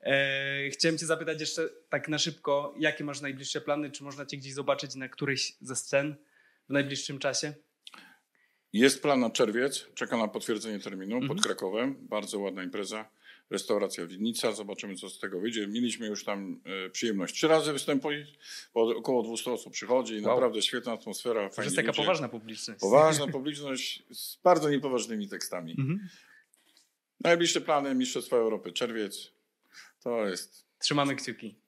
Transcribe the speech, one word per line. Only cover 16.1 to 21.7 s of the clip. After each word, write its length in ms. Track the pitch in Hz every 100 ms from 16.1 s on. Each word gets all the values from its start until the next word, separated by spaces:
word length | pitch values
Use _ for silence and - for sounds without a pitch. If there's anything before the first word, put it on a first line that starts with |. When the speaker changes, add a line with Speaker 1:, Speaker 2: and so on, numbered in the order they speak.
| 101 -
Speaker 2:
tam, 360 | 101 98 82 - 95 92
e, 40 |
przyjemność 440 | - 120 101 87 -
trzy 120 | 160
razy 260 | 160 151
występować, 440 | 139 - 143 151 147 147 - - - -
bo 240 | - 113 -
około 260 | 113 127
dwustu 300 | 113 113 -
osób 200 | 120 -
przychodzi 400 | - 101 127 113
i 80 | 110
Speaker 1:
Wow. 120 | 104 123
Speaker 2:
naprawdę 260 | 127 107
świetna 300 | 98 127 120
atmosfera, 460 | 113 - 98 123 113
Speaker 1:
To 40 | 98
już 100 | -
Speaker 2:
fajni 100 |
Speaker 1:
jest 80 | 107